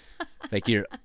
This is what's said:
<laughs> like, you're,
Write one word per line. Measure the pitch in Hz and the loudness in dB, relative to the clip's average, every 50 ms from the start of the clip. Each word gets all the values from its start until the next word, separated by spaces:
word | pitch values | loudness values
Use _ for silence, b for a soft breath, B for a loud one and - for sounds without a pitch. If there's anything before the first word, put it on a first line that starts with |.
| B B B B | B B B B
<laughs> | 339 - - - - 294 | -12 -12 -12 -14 -10 -2
like, | - 98 - - | -2 0 2 4
you're, | 113 101 101 - - - - | 4 4 2 0 -8 -16 -18